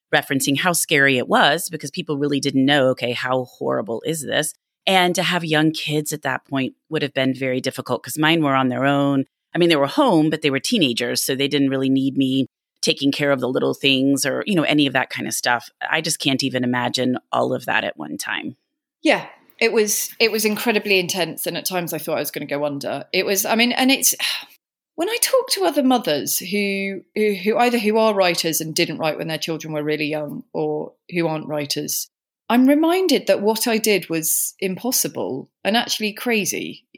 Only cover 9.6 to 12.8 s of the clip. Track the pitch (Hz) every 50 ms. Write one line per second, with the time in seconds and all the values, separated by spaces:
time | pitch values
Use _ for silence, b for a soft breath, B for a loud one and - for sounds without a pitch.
9.6 | 175 170 165 143 139 135 - 294 294 254 185 160 151 160 160 156 - 147 135 135
10.6 | - - 247 220 156 127 117 - 123 123 127 120 - - 135 131 139 139 147 143
11.6 | 139 135 135 135 135 135 135 135 135 135 131 135 135 131 131 135 131 - _ _
12.6 | _ _ _ _